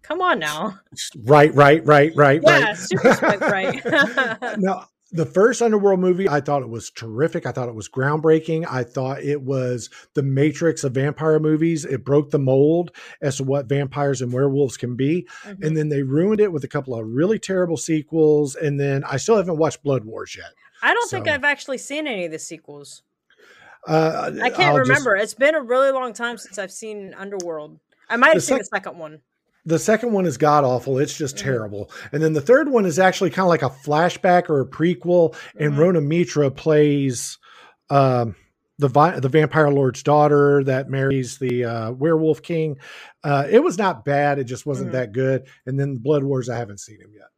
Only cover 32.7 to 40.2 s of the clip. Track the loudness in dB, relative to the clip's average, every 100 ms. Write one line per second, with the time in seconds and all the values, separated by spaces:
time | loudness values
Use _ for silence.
32.7 | 0 0 2 2 2 -2 0 2 2 0
33.7 | -6 -2 0 0 0 2 2 2 -2 -2
34.7 | -2 -2 0 2 2 2 -2 -20 -4 -2
35.7 | 2 4 4 0 0 0 0 0 -2 0
36.7 | 4 4 2 -2 -4 -10 -14 _ -20 -20
37.7 | _ _ 2 4 2 -2 -8 _ _ _
38.7 | -2 0 4 4 2 0 2 2 2 2
39.7 | 2 0 -2 2 4